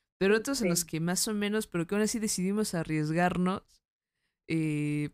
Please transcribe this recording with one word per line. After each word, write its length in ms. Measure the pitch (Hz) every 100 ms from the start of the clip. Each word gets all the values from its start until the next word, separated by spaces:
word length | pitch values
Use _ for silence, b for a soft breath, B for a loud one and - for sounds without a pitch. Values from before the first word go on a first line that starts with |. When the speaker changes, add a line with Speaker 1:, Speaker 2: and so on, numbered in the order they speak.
| _ -
Speaker 1:
Pero 180 | 190 220
otros 260 | 220 277
en 60 | 202
los 120 | 170
Speaker 2:
Sí. 60 | -
Speaker 1:
que 140 | 156
más 260 | 170 180 -
o 60 |
menos, 320 | 208 202 214 214
pero 200 | 175 165
que 80 |
aún 80 | 208
así 140 | 214 233
decidimos 560 | 208 - 180 208 214
arriesgarnos, 880 | 175 160 156 151 160 180 180 180 196 - _ _ _ _ _ _ _ -
eh, 600 | 160 156 151 147 147 147